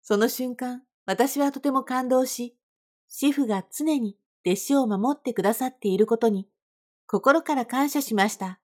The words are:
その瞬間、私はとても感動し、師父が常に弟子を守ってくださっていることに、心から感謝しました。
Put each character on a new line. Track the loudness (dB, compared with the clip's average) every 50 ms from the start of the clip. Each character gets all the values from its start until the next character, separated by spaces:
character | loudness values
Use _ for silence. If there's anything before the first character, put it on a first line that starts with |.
そ | _ 0 2 2
の | 2 0
瞬 | 0 -4 -6 -6 -6
間、 | -8 -10 -10 -10 -12 _ _ _ _ _
私 | -6 0 2 2 2 2 0
は | 0 0
と | -2 -2
て | -2 0
も | 0 0 -2
感 | -2 -4 -4 0 2
動 | 2 2 2
し、 | 0 -4 -8 -10 -12 _ _ _ _ _ _ _ _ _ _ _ _
師 | -8 0 0 0
父 | 2 2 0
が | 0 -2 -4 -4 _
常 | -8 -4 -2 0 0 0
に | -2 -4 -8 _ _ _ _ _ _
弟 | -2 -2
子 | -2 0 2 2
を | 2 2
守 | 2 0 0 0 0 -2 -2
っ |
て | _ -4
く | -4 0
だ | 0 0 0
さ | 0 -4 -6
っ | -8 _
て | -2 -2
い | 2
る | 2 4
こ | 2 2 2
と | 2 2
に、 | 2 0 -6 _ _ _ _ _ _ _ _ _ _ _ _
心 | -4 -4 2 4 4 4 4
か | 2 0 -2
ら | -2 -2
感 | -2 -2 -2 -2 0
謝 | 0 -4
し | -4 -2 0
ま | 2 2 0
し | 0
た。 | -6 -10 -10 -10 _